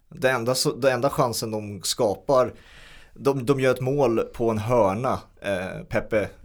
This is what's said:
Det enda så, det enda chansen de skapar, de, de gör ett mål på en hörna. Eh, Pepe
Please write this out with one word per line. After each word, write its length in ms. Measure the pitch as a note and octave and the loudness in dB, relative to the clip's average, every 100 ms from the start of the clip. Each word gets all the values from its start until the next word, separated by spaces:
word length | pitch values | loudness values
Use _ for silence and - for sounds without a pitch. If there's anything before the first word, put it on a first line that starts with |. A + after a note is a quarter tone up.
| _ | _
Det 200 | - C3 | -2 0
enda 240 | C3 A2+ C3 | 0 0 -2
så, 160 | D#3 | -2
det 200 | A#2+ C3+ | 0 0
enda 180 | C3 C3+ | 2 0
chansen 420 | - C3 A2 A2+ | 0 -2 -2 -6
de 300 | G#2+ G#2+ G2+ | -6 -8 -8
skapar, 720 | - - A#2 F#2 - C3+ D3+ - - - - - - | -6 0 0 0 2 2 2 -2 -20 -20 -20 -20 -20
de, 320 | - B2 C3+ A#2 | -4 -2 0 0
de 140 | C3+ | 2
gör 120 | C3 | 2
ett 80 | B2+ | 2
mål 380 | B2+ C#3+ C3 A2+ | 0 2 2 2
på 300 | - - A#2 | -2 -2 0
en 80 | A2 | 0
hörna. 600 | G#2 B2 G2 G2 B2+ F#2+ - - | 2 4 4 2 -2 -4 -8 -12
Eh, 420 | - F#2+ F#2 F#2 - | -6 -4 -6 -10 -4
Pepe 400 | A#2 G#2+ A2 F#2 - | -4 0 -2 -2 -8